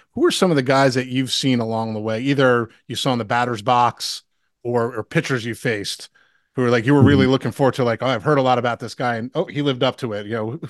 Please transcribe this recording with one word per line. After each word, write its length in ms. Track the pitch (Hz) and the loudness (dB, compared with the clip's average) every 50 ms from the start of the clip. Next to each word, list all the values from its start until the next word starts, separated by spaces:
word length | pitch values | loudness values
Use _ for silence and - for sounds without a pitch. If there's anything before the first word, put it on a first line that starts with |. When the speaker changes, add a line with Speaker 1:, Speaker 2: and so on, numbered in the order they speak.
| _ _ _ | _ _ _
Speaker 1:
who 120 | 233 311 | 0 0
are 60 | 349 | 2
some 200 | - - 196 185 | 2 2 2 2
of 60 | 160 | 2
the 60 | 143 127 | 2 2
guys 320 | 127 135 135 139 135 120 | 2 4 4 4 4 2
that 140 | 131 127 127 | 0 -4 -2
you've 240 | 123 131 131 123 - | -2 -4 -2 -2 -4
seen 280 | - - 135 127 120 | -2 0 0 0 0
along 320 | 113 113 110 110 113 113 110 | 0 -2 -4 -4 -4 -4 -6
the 80 | 107 | -6
way, 200 | 104 110 110 113 | -4 -4 -4 -2
either 500 | 127 139 139 135 135 127 123 120 117 113 - _ _ | -2 0 2 4 4 4 4 2 0 -4 -8 _ _
you 80 | - 120 | -10 -8
saw 180 | - - 143 127 | -4 -2 -2 -2
in 60 | 120 | -2
the 60 | 110 | -2
batter's 360 | 101 120 123 123 123 120 101 | -2 0 0 0 -2 -4 -4
box 600 | 101 131 123 120 123 117 - - - - - - - _ _ _ _ _ _ _ - | 0 2 2 4 4 2 0 -4 -8 -10 -10 -10 -14 _ _ _ _ _ _ _ -6
or, 340 | 120 120 120 117 120 123 | -4 -2 0 -2 -2 -4
or 60 | 110 107 | -8 -10
pitchers 420 | - - 165 - - 139 120 107 | -4 -2 -2 0 0 -2 -4 -4
you 100 | 117 110 | -6 -8
faced 540 | - - 131 113 104 98 - - - - - _ _ _ _ _ _ _ _ _ | -6 -4 -4 -4 -4 -4 -8 -10 -10 -14 -18 _ _ _ _ _ _ _ _ _
who 100 | - 127 | -2 0
are 60 | 120 | 2
like, 160 | 120 120 110 | 2 2 4
you 80 | 127 143 | 4 6
were 80 | 143 131 | 6 6
really 220 | 135 143 135 131 | 6 6 6 4
Speaker 2:
Mm-hmm. 80 | 131 135 | 4 2
Speaker 1:
looking 200 | 131 - 123 - | 2 0 -4 -2
forward 220 | - 143 127 - | 0 0 2 2
to, 100 | - 127 | 2 0
like, 180 | 120 113 107 120 | 0 0 -2 -2
"Oh, 40 | |
I've 160 | 127 127 110 85 | -2 -2 -2 0
heard 160 | 147 151 139 | 2 2 2
a 40 | 131 | 4
lot 160 | 127 127 123 | 4 2 2
about 220 | 117 123 117 - | 0 -2 -4 -4
this 140 | 127 107 - | -8 -12 -8
guy, 220 | - 135 123 120 | -4 -4 -4 -4
and, 140 | 113 113 127 - | -4 -6 -6 -6
oh, 100 | 156 185 | -6 -6
he 160 | - - 143 | -4 -4 -2
lived 220 | 143 143 131 120 117 | -2 0 0 2 0
up 140 | - - - | 0 0 -2
to 140 | - 117 104 | -6 -6 -6
it." 120 | 101 104 | -8 -6
You 60 | 101 113 | -6 -6
know, 180 | 113 107 110 | -6 -6 -6
who, 100 | 123 165 - | -8 -10 -12